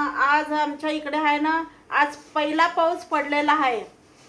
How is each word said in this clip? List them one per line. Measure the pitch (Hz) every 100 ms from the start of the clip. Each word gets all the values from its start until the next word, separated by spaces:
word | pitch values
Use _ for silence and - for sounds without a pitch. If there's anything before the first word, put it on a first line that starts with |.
| 285 -
आज | 269 302 302
आमच्या | 302 294 294 311
इकडे | 311 294 294
आहे | 302 294
ना, | 302 320 320 - _
आज | 269 294 -
पहिला | - 311 302 311 339
पाऊस | 339 330 349
पडलेला | - 302 285 294 294
आहे. | 302 269 226 185 - _ -